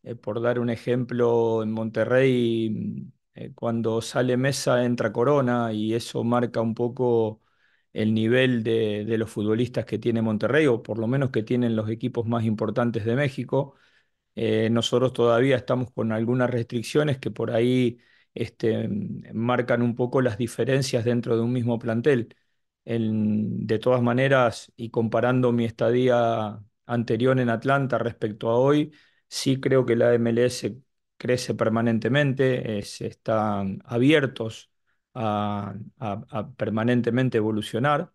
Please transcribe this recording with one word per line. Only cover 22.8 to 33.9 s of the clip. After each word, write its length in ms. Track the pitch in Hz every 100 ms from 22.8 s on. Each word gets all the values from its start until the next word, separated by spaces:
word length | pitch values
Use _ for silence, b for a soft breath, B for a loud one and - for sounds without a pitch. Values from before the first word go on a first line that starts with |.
En, 840 | - 117 110 110 107 107 110 117 113
de 120 | 110
todas 240 | 127 127
maneras, 680 | 120 123 135 135 120 - - -
y 140 | 113
comparando 640 | 120 113 113 120 127 127
mi 120 | 120 113
estadía 920 | - 113 123 127 120 117 113 107 110 - _ -
anterior 520 | 120 117 113 127 131
en 100 | 120
Atlanta 480 | 113 131 139 131 117
respecto 500 | 117 - 110 104 117
a 60 | 120
hoy, 360 | 135 147 151 b b b b
sí 320 | - 135 131
creo 240 | 135 131 120
que 100 | 117
la 180 | 120
M 160 | 120 117
L 140 | 117
S 360 | 123 123 117 123 _ _ _ _
crece 360 | 120 123 -
permanentemente, 1200 | 110 110 113 117 110 - 139 143 131 131 127 - 104
eh, 40 |
se 240 | - - 101
están 720 | - - 110 107 101 98 104
abiertos 840 | -